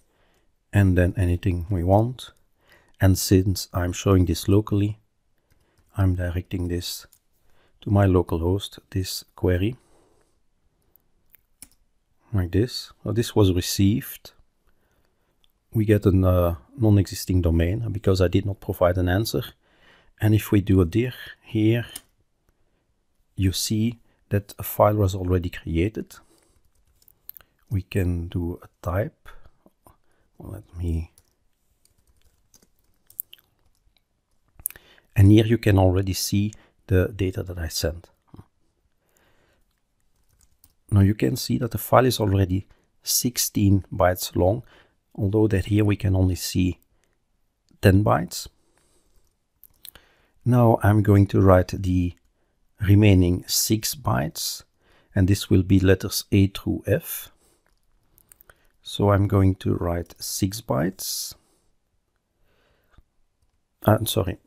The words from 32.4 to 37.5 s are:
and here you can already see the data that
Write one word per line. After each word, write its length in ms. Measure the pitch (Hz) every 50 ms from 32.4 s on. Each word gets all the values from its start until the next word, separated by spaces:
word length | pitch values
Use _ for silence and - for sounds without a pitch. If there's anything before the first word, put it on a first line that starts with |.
| _ _ _ _ _ _ _ _ _ _ _ _ _ _ _ - - _ - _ _ _ _ _ _ _ _ _ _ _ _ _ _ _ _ _ _ _ _ _ _ _ _ _ - - - - _ _ _ _ _ _ -
and 160 | - 101 98 107
here 120 | 110 113
you 140 | 110 117 110
can 200 | - 107 98 98
already 340 | 95 92 90 95 98 98 90
see 420 | - - - - 101 101 107 - - _ _ _ _ _
the 220 | - 98 92 90 -
data 340 | 107 98 98 92 - 98 90
that 160 | 90